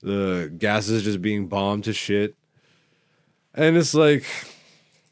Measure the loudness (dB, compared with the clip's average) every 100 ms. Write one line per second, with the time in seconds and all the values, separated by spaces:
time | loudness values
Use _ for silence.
0 | -6 -4 -2 -4 -6 -4 -2 -2 0 -2
1 | -2 -2 -2 -4 -4 -2 -2 -2 -4 -6
2 | -2 -2 -2 -6 _ _ _ _ _ _
3 | _ _ _ _ _ 0 4 4 4 4
4 | 6 4 0 -10 -14 -20 _ _ _ _
5 | _